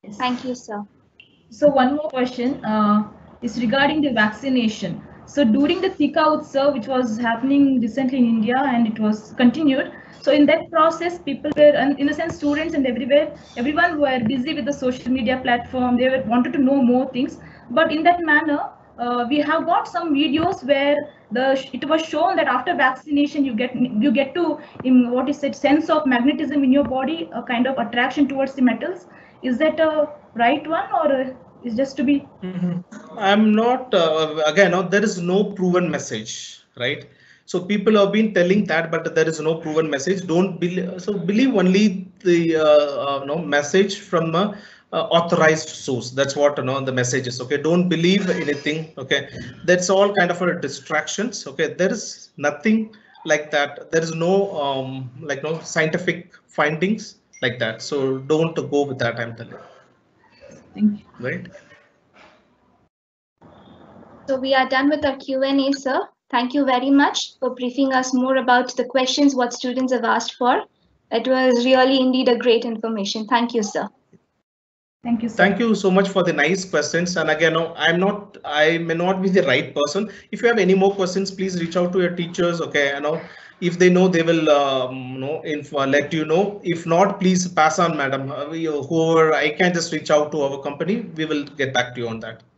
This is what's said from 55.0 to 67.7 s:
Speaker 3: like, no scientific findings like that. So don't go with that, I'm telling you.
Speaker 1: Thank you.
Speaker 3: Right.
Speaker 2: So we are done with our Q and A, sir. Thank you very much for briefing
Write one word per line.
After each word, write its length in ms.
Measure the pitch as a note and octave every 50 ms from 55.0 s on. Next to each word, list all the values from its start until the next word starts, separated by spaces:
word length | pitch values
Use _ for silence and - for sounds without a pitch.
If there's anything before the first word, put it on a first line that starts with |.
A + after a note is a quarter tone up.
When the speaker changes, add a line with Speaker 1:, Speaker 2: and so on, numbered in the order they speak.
| C3 B2 B2 -
Speaker 3:
like, 200 | - D3 C#3 C3+
no 180 | - D3+ E3 D#3+
scientific 760 | - - - E3 D#3 D#3 D#3 D#3 - F3+ D#3+ - - - - - _
findings 680 | _ - - D3+ D3 D#3 D#3 F#3 G3 A3 A3 - - - _ _ _ _ -
like 180 | - B2 A2+ -
that. 220 | A#2 A2 A2 -
So 360 | - - D3+ C#3+ C3+ C3+ C3+
don't 380 | C3 C3 C3+ D#3 D#3 E3 E3 D#3+
go 280 | D#3+ C3 A#2 C#3+ C#3+ C#3+
with 160 | A2 B2+ C3
that, 200 | B2 A#2 A#2 B2
I'm 160 | A#2 A#2 A#2
telling 180 | A2+ A#2 F#2 F2+
you. 60 | - - - - - _ _ _ _ _ _ _ _ _ _ _ _ - - - - - - _
Speaker 1:
Thank 260 | - - G#3+ G#3 -
you. 60 | - - _ -
Speaker 3:
Right. 280 | A#2+ B2+ D#3+ F#3 F3+ - - - - _ - _ _ _ _ _ _ _ _ - - - _ _ _ _ _ _ _ _ _ _ _ _ _ _ _ _ _ _ _ _ _ _ _ - - - - - - - - - - - - - - - -
Speaker 2:
So 100 | - C4+
we 160 | B3+ B3+ C4+ C4+
are 140 | C4 B3+
done 220 | C4 C4 C4 C#4 C#4+
with 160 | D4+ D4 D4
our 100 | C#4 C4
Q 280 | C4+ - - C4+ C4 C4+
and 180 | C4+ C#4 C#4
A, 100 | C4 C4+
sir. 300 | C#4 - - C4+ C4+ E4+ G4+ - _ _ _ _
Thank 240 | - A#3+ B3 B3 B3
you 120 | D4 C#4
very 240 | B3+ B3 B3 C4 C4+
much 500 | C#4 C#4 C#4 - - - - - - _
for 160 | - B3 B3
briefing 380 | - B3 B3